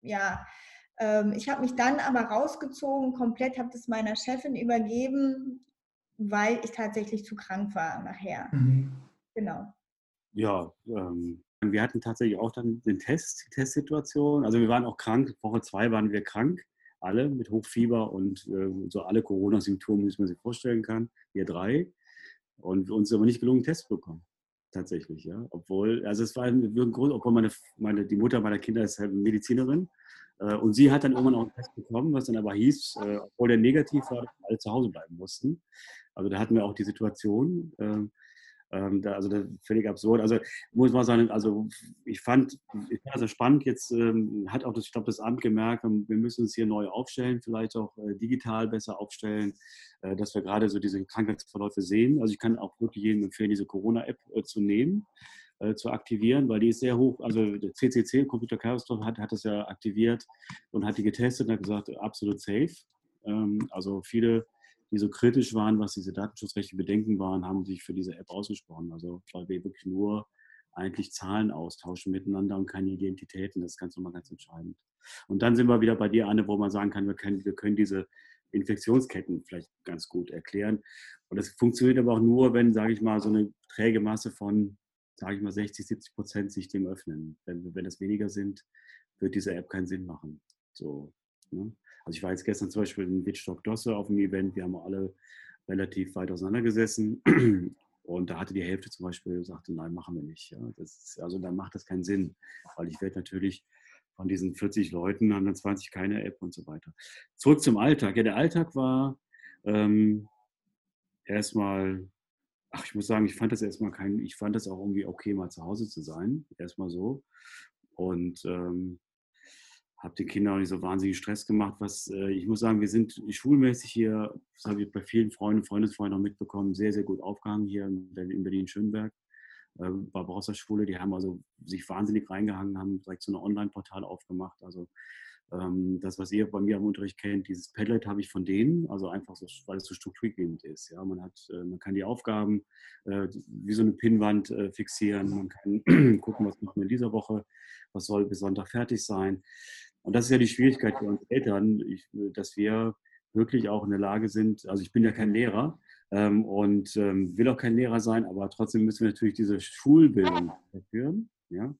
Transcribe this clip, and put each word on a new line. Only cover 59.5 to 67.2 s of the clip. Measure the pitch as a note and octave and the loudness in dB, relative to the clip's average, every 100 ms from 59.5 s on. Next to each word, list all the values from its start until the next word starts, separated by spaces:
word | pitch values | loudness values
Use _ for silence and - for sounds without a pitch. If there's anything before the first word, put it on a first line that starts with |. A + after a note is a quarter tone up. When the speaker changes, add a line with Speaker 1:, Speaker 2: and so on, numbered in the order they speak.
| G#2 G#2 | -4 -4
Speaker 3:
aktiviert | G#2 A2 G#2 A2+ A#2 - _ - - _ | -6 -6 2 2 2 -4 _ -18 -18 _
und | - G2+ | -4 -2
hat | G#2+ | 0
die | |
getestet | G#2+ - A#2+ B2 A2 | 0 2 0 0 -2
und | |
hat | A2 | -2
gesagt, | G2 G#2 G2+ - | -2 -4 -4 -8
absolut | G#2+ - G2+ G2+ | -8 -4 -4 -4
safe. | - G2+ E3 E3 _ _ _ _ G#2+ | -2 0 0 -2 _ _ _ _ -6
Ähm, | G#2+ G#2+ G#2 G#2+ | -2 0 -2 -4
also | F2+ F#2 G2 | -6 -6 -6
viele, | - A#2 A#2 A2+ A2+ _ _ _ _ | -4 2 4 2 0 _ _ _ _
die | G#2+ | -2
so | G2+ | -2
kritisch | - A#2+ B2+ A2+ | 4 4 4 2
waren, | A2 G#2+ A2 | 2 2 2
was | G#2 | 0
diese | - F#2 | -4 -8
datenschutzrechtlichen | F#2+ G#2+ - G#2 - F#2+ F#2+ | -6 -8 -8 -10 -8 -8 -6
Bedenken | F2+ G#2 A2 | 0 0 2
waren, | G#2 | 0